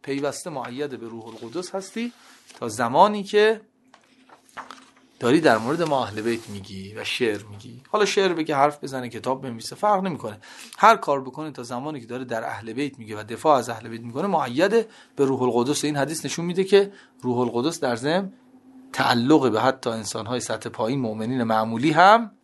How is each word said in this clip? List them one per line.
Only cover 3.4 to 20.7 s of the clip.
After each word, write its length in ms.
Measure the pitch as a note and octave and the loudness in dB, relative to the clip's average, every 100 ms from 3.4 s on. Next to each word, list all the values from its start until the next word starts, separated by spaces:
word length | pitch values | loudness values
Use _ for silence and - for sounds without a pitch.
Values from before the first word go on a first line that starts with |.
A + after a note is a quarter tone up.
| G#3+ A3 - _ _ _ _ _ _ - _ - - - - _ _ _ | 4 2 -6 _ _ _ _ _ _ -20 _ -18 -18 -20 -20 _ _ _
داری 180 | A#2+ D#3 | 2 6
در 180 | D3+ A2 | 6 4
مورد 240 | A2+ E3 | 2 -2
ما 240 | E3 C#3 A2 | 0 0 -2
اهل 160 | G#2+ | -4
بیت 260 | A2 A#2 A#2 | -2 -4 -6
میگی 460 | G2+ G2 F#2+ G2 | -14 -12 -12 -12
و 100 | A2 | -10
شعر 380 | G#2+ - A#2 G#2 G#2 | -8 0 0 0 -8
میگی. 320 | G#2 A#2 A#2+ _ | -18 -18 -20 _
حالا 140 | G#3 | 0
شعر 280 | G3 G3+ F#3+ | 2 2 2
بگی، 200 | D#3+ D#3 | 0 -2
حرف 320 | C#3+ D3 D3 | 4 4 2
بزنه، 240 | C#3+ C3+ A#2+ | -8 -8 -8
کتاب 340 | A2+ B2 C3+ | -6 -4 -4
بنویسه، 340 | C3+ A#2 - - | -6 -10 -12 -2
فرق 260 | G#3 G3 | 0 2
نمی‌کنه. 360 | F#3+ C3+ A2+ G#2 - - - - | 0 -6 -8 -12 -18 -20 -20 4
هر 180 | G#3+ A3 | 6 6
کار 240 | - C#3 | 2 -2
بکنه 300 | C3 D3+ D#3 | -4 -10 -12
تا 120 | C3+ | -12
زمانی 380 | A#2 B2 C#3+ D3 | -10 -8 -8 -10
که 60 | A2+ | -10
داره 180 | B2 | -10
در 200 | B2+ A2+ | -6 -6
اهل 280 | A#2 A2 A2+ | -6 -8 -8
بیت 260 | A#2 C#3+ C3+ | -6 -6 -8
میگه 220 | G#2+ G#2 | -12 -12
و 40 | |
دفاع 340 | G#2+ A2 D#3+ C#3 | -10 -2 4 4
از 100 | A2+ | 2
اهل 200 | A2 A#2 | -8 -10
بیت 120 | A2+ | -12
می‌کنه، 260 | A#2+ B2 G3 | -8 -4 0
مؤید 440 | F3 C3 B2 F#3+ A3+ A3 - - - | 0 0 2 4 4 0 -14 -18 0
به 80 | |
روح 180 | C3+ C3 | 0 2
القدس. 420 | B2+ A#2 B2 D3 | 2 2 2 0
این 120 | D3 D3 | -2 -2
حدیث 280 | C#3 D#3+ | -2 -4
نشون 200 | C#3 - | -6 -6
می‌ده 200 | E3+ F3 | -4 -2
که 280 | F#3+ G3+ G3 - _ _ | 4 4 4 -6 _ _
روح 180 | B2+ A#2+ | -2 0
القدس 420 | A#2+ A#2 C#3+ E3 | 0 0 -2 -2
در 160 | C3 A#2 | -2 -2
ضمن 360 | C3+ F3 G3 - _ _ - - - | 0 -2 -2 -12 _ _ -20 -20 -10
تعلق 580 | - C#3 A#2+ B2 D#3 C3 | -2 2 2 6 6 6
به 100 | G#2+ | 4
حتی 300 | B2 C3 B2 | 2 2 -4
انسان‌های 500 | A2+ G#2 A2+ A2 B2+ | -4 -6 -8 -6 -6
سطح 280 | A#2+ A2 | -4 -6
پایین، 320 | A#2 | -8